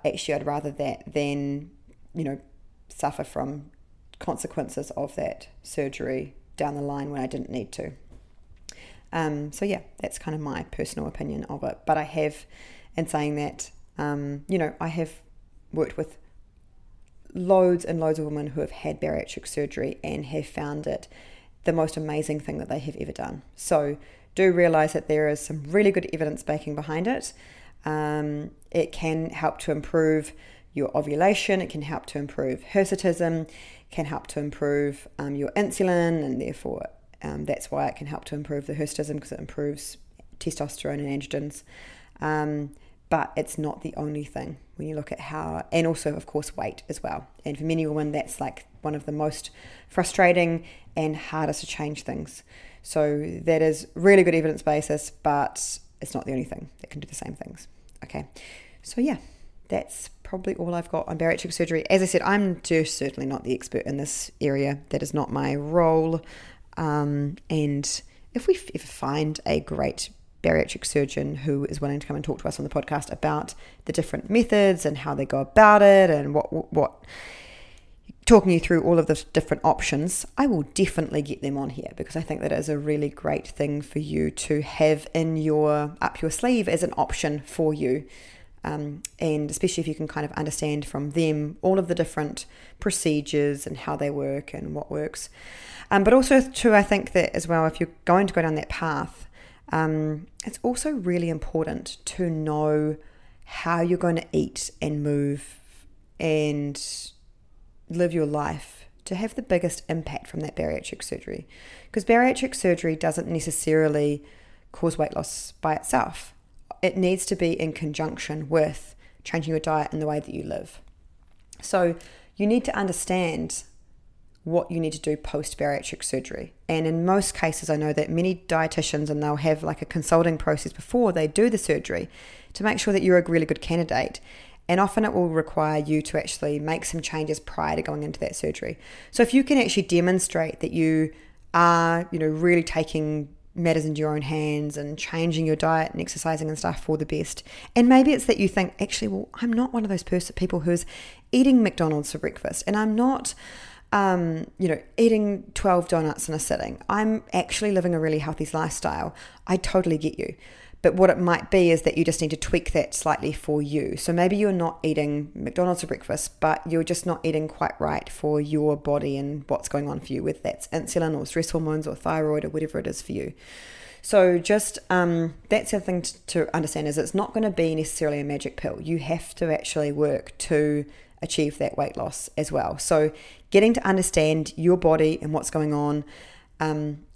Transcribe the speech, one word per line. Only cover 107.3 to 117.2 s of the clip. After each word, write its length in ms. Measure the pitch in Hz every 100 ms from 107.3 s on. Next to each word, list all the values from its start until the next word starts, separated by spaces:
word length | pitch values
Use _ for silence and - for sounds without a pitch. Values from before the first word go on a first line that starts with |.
| _ _ - - - -
live 240 | 165 175
your 140 | 165 151
life 580 | 147 147 156 - - - -
to 100 | -
have 200 | 185 214
the 80 | -
biggest 400 | 233 180 175 - -
impact 380 | 165 156 151 -
from 140 | 160
that 160 | 151 -
bariatric 460 | - 78 - -
surgery. 440 | - - - - - - - - -
'Cause 120 | -
bariatric 500 | 196 233 254 254 262
surgery 420 | - 190 170 170 160
doesn't 320 | 165 160 170
necessarily 960 | 165 160 151 - 156 156 151 147 147 - - - - -
cause 260 | - 170 160
weight 160 | 151
loss 380 | - 156 - - -
by 140 | 160
itself. 600 | 156 - - - 165 - - _ - - -
It 140 | 185 190
needs 280 | 185 185